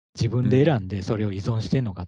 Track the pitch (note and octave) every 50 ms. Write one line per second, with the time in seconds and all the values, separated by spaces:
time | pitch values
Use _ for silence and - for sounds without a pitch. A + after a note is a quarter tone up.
0 | _ _ - - A2+ A2 A2 B2 B2 C3 B2+ C3 D3 E3 C#3+ A2 F#2 F#2 G2+ F#2+
1 | F#2 A#2 A#2 G2+ G#2+ G#2 F#2+ G2 G2+ C3+ A2+ A2+ G#2 - - C3+ B2 G#2+ F2+ F2+
2 | F2+